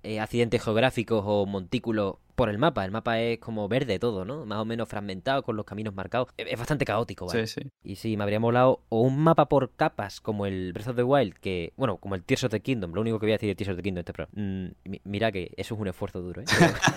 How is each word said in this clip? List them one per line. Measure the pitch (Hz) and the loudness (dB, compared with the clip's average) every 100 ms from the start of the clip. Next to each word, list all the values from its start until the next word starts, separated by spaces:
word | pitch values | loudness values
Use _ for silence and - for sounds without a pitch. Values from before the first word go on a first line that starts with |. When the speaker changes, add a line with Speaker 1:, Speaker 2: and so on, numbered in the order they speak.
Speaker 1:
eh, | - 107 | -8 -6
accidentes | 110 120 113 117 | -2 2 2 2
geográficos | - 107 127 127 107 110 101 | 2 2 2 0 0 0 2
o | 104 98 | 2 2
montículos | 98 90 127 117 107 101 - _ - | -2 -4 -4 -2 0 -2 -4 _ 0
por | 117 | 0
el | 104 | 2
mapa. | 156 123 | 2 2
El | 95 | -2
mapa | 110 120 113 | -4 -2 0
es | 117 117 | 0 -2
como | - 110 104 | -6 -4 0
verde | 123 135 92 | 0 2 0
todo, | 120 101 | 0 -2
¿no? | 92 147 117 | -4 -8 -6
Más | 104 | -4
o | |
menos | 110 117 113 | -2 -4 -4
fragmentado, | 107 101 95 131 139 | -6 -6 -6 -2 -2
con | - 107 | 0 -4
los | |
caminos | 101 98 110 | -6 -6 -6
marcados. | 95 92 120 123 - | -6 -4 -2 -4 -6
Es, | 104 | -6
es | 117 | -6
bastante | 120 147 | -2 0
caótico, | - 107 117 98 90 | 0 0 -2 -6 -2
¿vale? | 113 110 | -2 -2
Speaker 2:
Sí, | - | -6
sí. | 131 - | -12 -14
Speaker 1:
Y | - 98 | -12 -6
sí, | 113 107 | -2 0
me | |
habría | 104 107 | 0 2
molado | 117 120 131 - - | 4 6 6 4 2
o | 113 | 4
un | 127 135 | 4 6
mapa | 160 160 147 | 6 6 6
por | 143 131 | 4 2
capas | - 156 - 101 - | 0 -2 0 -8 -8
como | - 107 101 | -4 -2 -2
el | 95 92 | -2 -4
Breath | 90 110 | -6 -4
of | 123 | 0
the | |
Wild, | 123 143 107 | 4 4 4
que, | - 98 90 82 - | -2 -4 -2 -4 -2
bueno, | 127 90 | -2 -2
como | 98 | -4
el | 95 | -6
Tears | - 131 | 0 0
of | 123 | 2
the | 104 | -2
Kingdom. | - 127 90 | 0 -2 -2
Lo | 85 | -2
único | 113 110 | -2 0
que | 107 | 2
voy | |
a | 107 | 2
decir | 107 | 0
de | 95 | -2
Tears | 98 | -2
of | 90 | -2
the | |
Kingdom, | 95 90 | -4 -4
este | 85 | -6
pro-, | 90 80 | -8 -10
mm, | - 101 95 90 - | -6 -4 -4 -6 -10
mi-, | - 98 | -12 -12
mira | - 101 113 | -6 -2 0
que | 98 87 - | 0 -6 -8
eso | 98 | -6
es | 107 | -4
un | 101 | -6
esfuerzo | - 101 95 | -6 -8 -8
duro, | 90 87 | -8 -8
¿eh? | - | -2
Pero, | 107 170 - 180 | 4 4 4 0